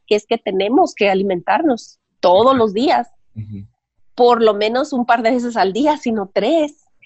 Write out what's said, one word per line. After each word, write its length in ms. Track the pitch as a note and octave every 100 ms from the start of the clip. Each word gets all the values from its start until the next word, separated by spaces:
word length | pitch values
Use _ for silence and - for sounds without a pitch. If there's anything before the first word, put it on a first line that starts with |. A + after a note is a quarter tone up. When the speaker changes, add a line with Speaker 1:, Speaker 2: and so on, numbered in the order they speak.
| -
Speaker 1:
es 180 | G#3 -
que 120 | A#3
tenemos 560 | - F#3+ G3+ C#4+ E4+
que 160 | - G3+
alimentarnos 880 | F#3+ G3 F3 - G#3+ E4 A3+ - _ _ -
todos 200 | F3+ F#3 B3+
Speaker 2:
Exacto. 120 | C4
Speaker 1:
los 140 | A3
días, 340 | G3 D4 A#3+ A#3+ _ _
Speaker 2:
Ujú. 320 | A2 G#2+ G2+ G#2 _ _ _ _
Speaker 1:
por 280 | - A#3+ A#3
lo 120 | A3
menos 380 | G3+ G#3+ B3 C#4
un 120 | B3+
par 180 | A#3+ A#3
de 100 | A3+
veces 240 | B3 A#3+ A3+
al 160 | F#3+
día, 240 | G3 D4 D4
sino 340 | A#3+ A3 F#3+
tres. 520 | G3 A3 E4 D4 - _ _